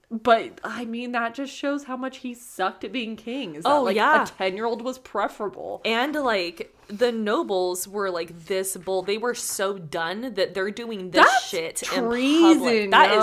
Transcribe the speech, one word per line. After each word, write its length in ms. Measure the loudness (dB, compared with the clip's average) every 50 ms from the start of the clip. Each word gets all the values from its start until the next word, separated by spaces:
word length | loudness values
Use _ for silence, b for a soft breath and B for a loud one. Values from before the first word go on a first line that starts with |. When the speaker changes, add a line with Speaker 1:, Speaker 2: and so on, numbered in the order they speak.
| _ -10
Speaker 1:
but, 520 | -10 -2 2 4 4 4 2 -2 -10 -10 -10
I 220 | -10 -8 -8 -8
mean, 260 | -8 -8 -8 -6 -4 -4
that 220 | -2 -4 -4 -4
just 180 | -6 -8 -8 -8
shows 300 | -6 -4 -2 -2 -4 -4
how 140 | -8 -8
much 220 | -8 -8 -8 -8 -10
he 140 | -12 -12 -12
sucked 500 | -12 -16 -12 -6 -4 -4 -4 -4 -6 -10
at 80 | -8 -6
being 240 | -6 -6 -6 -8
king. 400 | -10 -10 -10 -8 -8 -8 -8 -8
Is 80 | -4 0
that, 60 | 2 2
Speaker 2:
Oh, 100 | 4 4
Speaker 1:
like, 140 | 2 2
Speaker 2:
yeah. 260 | 4 4 4 4 4 2
Speaker 1:
a 40 |
ten-year-old 540 | 0 -4 -4 -4 -2 -2 -2 -2 -2 -2 -4 -4
was 180 | -6 -8 -8
preferable. 800 | -10 -8 -4 -2 -2 -2 -2 -4 -8 -8 -8 -8 -8 -8 -8 -6 -4
Speaker 2:
And, 300 | -2 0 0 0 0 -2
like, 580 | -2 0 0 0 0 0 -4 -6 -10 -12 -14 _ _ _
the 240 | -12 -4 0 2 2
nobles 800 | 2 0 0 0 0 0 0 0 0 0 2 0 -2 -4 -6 -6
were, 200 | -6 -4 -2 -2 -2
like, 320 | -4 -6 -8 -12 -12 -6
this 300 | -4 -2 -2 -2 -4 -6
bold. 320 | -8 -4 -2 -2 -2 0 0
They 100 | -2 -2
were 160 | -2 -2 -4
so 420 | -4 -6 -6 -4 -2 -2 -2 -2
done 580 | -4 -8 -8 -6 -4 -4 -4 -4 -6 -8 -6 -2
that 200 | 0 -2 0 0
they're 160 | -2 -4 -4
doing 400 | -4 -6 -8 -8 -8 -8 -6 0
this 140 | 4 6 6
Speaker 1:
That's 240 | 6 6 4 0 -2
Speaker 2:
shit 340 | -4 -6 -6 -6 -6 -8 -6
in 220 | -4 -2 -2 0 0
Speaker 1:
treason, 460 | 0 0 2 4 4 6 8 8 8 6
Speaker 2:
public. 300 | 6 2 2 2 2 4 6
That 180 | 6 6 8
is 60 | 6 4